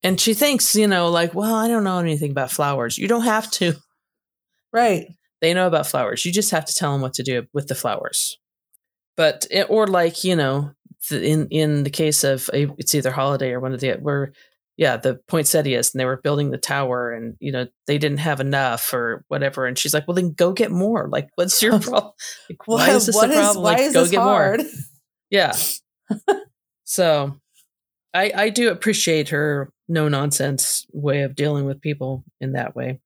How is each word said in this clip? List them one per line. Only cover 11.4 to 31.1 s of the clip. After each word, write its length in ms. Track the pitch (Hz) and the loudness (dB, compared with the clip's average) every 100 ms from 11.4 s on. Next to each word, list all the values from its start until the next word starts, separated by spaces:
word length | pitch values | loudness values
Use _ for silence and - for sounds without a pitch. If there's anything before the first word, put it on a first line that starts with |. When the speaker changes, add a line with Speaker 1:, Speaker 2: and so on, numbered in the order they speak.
| 147 | 0
Speaker 1:
in 340 | 156 156 147 | 0 2 2
the 60 | 143 | -2
case 340 | 143 156 147 143 | 0 0 2 0
of 240 | 135 - | 0 -2
a, 140 | 139 143 143 | -2 -2 -4
it's 160 | 147 151 | -2 0
either 160 | 131 | 0
Holiday 400 | 135 139 139 131 | -2 -2 0 -2
or 80 | 123 | -4
one 120 | 131 | -6
of 60 | 127 | -4
the, 140 | 131 | -2
where, 400 | - 147 143 139 _ _ _ _ - | -2 -2 -2 -4 _ _ _ _ -2
yeah, 200 | 151 117 | 0 2
the 180 | 131 127 _ | -2 -4 _
poinsettias, 640 | 165 143 165 143 120 120 | -2 2 2 2 0 -2
and 60 | 131 | -2
they 40 | 127 | -4
were 120 | 131 | -2
building 340 | 147 147 143 | -2 -2 -2
the 60 | 131 | -4
tower, 540 | - 139 135 123 120 | -4 -2 -2 -4 -4
and, 220 | 117 117 107 | -8 -10 -10
you 120 | 139 | -8
know, 140 | 131 123 _ - | -6 -8 _ -4
they 100 | 147 | -2
didn't 200 | 147 143 | 0 -2
have 240 | 160 139 | -2 -2
enough 520 | 135 139 131 117 - | -2 0 0 -2 -4
or 300 | 127 117 113 _ | -4 -4 -6 _
whatever. 360 | 143 139 135 127 | -4 -4 -2 -4
And 120 | 127 | -2
she's 140 | 147 | -2
like, 140 | 151 147 | -2 0
"Well, 80 | 175 | -2
then 180 | 180 | -2
go 180 | 151 175 | 2 2
get 200 | 185 226 | 2 0
more. 360 | 175 196 226 - | 0 0 0 -2
Like, 200 | - 147 - | -4 -6 -4
what's 260 | 180 - | 0 2
your 160 | 214 220 | 4 4
Speaker 2:
<laughs> 0 | |
Speaker 1:
prob-, 340 | - 247 - _ - - - | 2 -2 -2 _ -18 -18 -18
like, 180 | 170 - | -18 -2
Speaker 2:
What, 100 | 220 | 2
Speaker 1:
why 100 | 220 | 6
is 140 | 214 220 | 4 4
this 100 | 208 | 4
a 20 | |
Speaker 2:
what 120 | 226 | 4
is, 40 | 302 | 6
Speaker 1:
problem? 260 | 208 202 | 4 2
Speaker 2:
why 80 | 180 | 2
Speaker 1:
Like, 80 | 247 | 2
Speaker 2:
is 120 | 277 | 4
Speaker 1:
go 80 | 226 | 4
Speaker 2:
this 100 | 170 | 4
Speaker 1:
get 60 | 202 | 4
more." 80 | 240 | 4
Speaker 2:
hard? 280 | - 143 226 - - - _ _ _ _ | 4 4 0 -4 -8 -16 _ _ _ _
Speaker 1:
Yeah. 240 | 196 160 - - - _ _ _ | 0 2 0 -4 -6 _ _ _
Speaker 2:
<laughs> 240 | 214 - 392 403 _ _ _ - | -6 0 0 -2 _ _ _ -8
Speaker 1:
So 520 | - 175 151 139 139 _ _ _ _ _ _ _ | 0 4 4 0 -6 _ _ _ _ _ _ _
I, 180 | 175 202 196 | -2 -2 0
I 140 | 214 | 0
do 200 | 220 233 | 2 0
appreciate 600 | 175 214 208 - 156 147 | 0 0 0 2 2 0
her 420 | 156 151 143 139 _ - | 0 0 -2 -6 _ -4
no-nonsense 1000 | 165 151 143 147 143 139 139 - - - | 0 2 0 0 0 -2 -2 -2 -4 -6
way 280 | - 147 | -6 -2